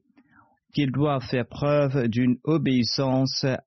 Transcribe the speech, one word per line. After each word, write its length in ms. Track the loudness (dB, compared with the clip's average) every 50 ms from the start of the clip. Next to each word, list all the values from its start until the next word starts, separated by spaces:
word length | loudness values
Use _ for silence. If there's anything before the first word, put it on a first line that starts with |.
| -10 _ _ -20 _ _ _ -20 _ _ _ _ _ _ -4
qu'ils 180 | -2 -2 0
doivent 340 | 0 0 0 0 0 -2 -4
faire 220 | -2 -4 -4 -4
preuve 600 | -4 -6 -4 -2 0 2 2 2 2 0 0 0
d'une 300 | 0 0 2 2 2 0 0 0
obéissance 1000 | 0 0 0 2 2 2 0 0 0 -2 -2 0 0 2 0 0 0 -2 -2 -2 -2 -2 -4 -6